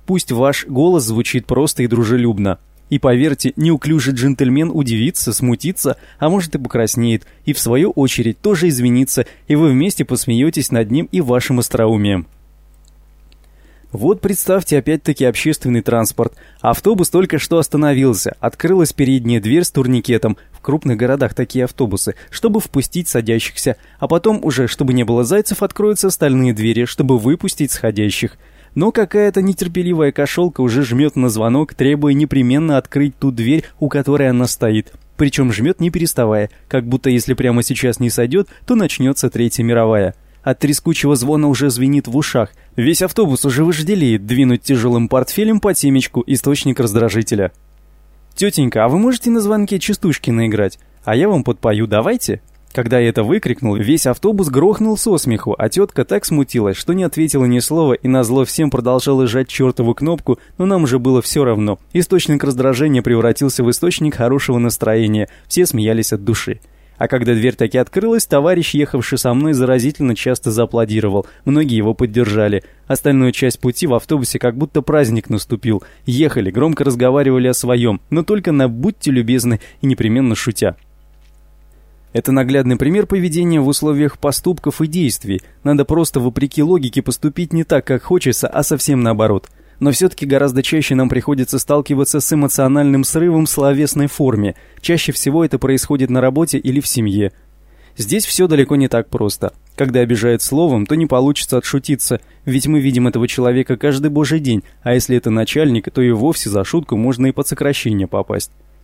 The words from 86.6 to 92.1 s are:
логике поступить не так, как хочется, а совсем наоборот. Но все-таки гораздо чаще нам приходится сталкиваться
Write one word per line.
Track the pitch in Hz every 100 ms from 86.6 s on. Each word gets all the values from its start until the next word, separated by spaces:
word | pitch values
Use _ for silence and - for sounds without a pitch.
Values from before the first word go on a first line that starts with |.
логике | 151 185 127 135
поступить | 127 120 156 156 175
не | 165
так, | 160 147 -
как | 127
хочется, | - 185 135 120 127
а | -
совсем | 147 160 - 135
наоборот. | 117 107 110 98 - - - -
Но | 139
все-таки | 127 185 - 143
гораздо | 135 143 127
чаще | 123 160 143
нам | 131 127
приходится | 123 120 143 127 135
сталкиваться | - 147 143 135 139